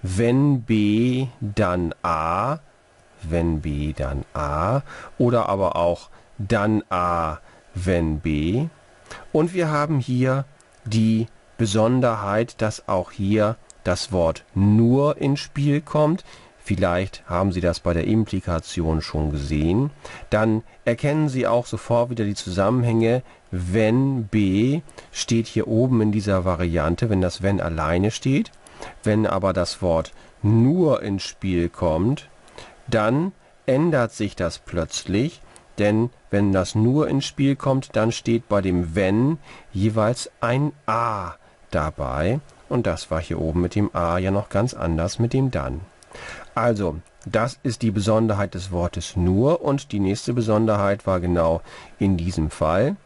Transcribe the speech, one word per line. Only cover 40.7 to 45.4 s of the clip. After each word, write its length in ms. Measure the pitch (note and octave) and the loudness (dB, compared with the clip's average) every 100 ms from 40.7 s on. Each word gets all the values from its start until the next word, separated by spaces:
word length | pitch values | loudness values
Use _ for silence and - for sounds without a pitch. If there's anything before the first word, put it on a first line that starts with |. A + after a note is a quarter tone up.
| - - | -4 -4
A 480 | A2 A#2 G#2+ F2 - - _ - | -2 0 -4 -8 -12 -20 _ -6
dabei. 680 | F2 D2+ - C#2 C2+ E2+ C3+ - - - | -4 -4 -4 -6 -2 -2 -2 -6 -20 -6
Und 180 | C3 G#2+ | -2 -2
das 220 | D#2+ - | -4 -4
war 100 | D#2+ | -6
hier 220 | D#2+ E2 | -4 -4
oben 200 | D#2+ E2 | -2 0
mit 140 | F2 - | 0 0
dem 140 | G#2 - | -2 0
A 220 | E2+ F2 | -2 0
ja 140 | F#2 | 0
noch 180 | G2 G2+ | -2 -2
ganz 240 | G2 A#2+ | -2 -2
anders 460 | - E2+ D#2+ E2+ - | -2 -4 -2 -2 -2
mit 140 | A#2 | -2
dem 180 | C3+ | 0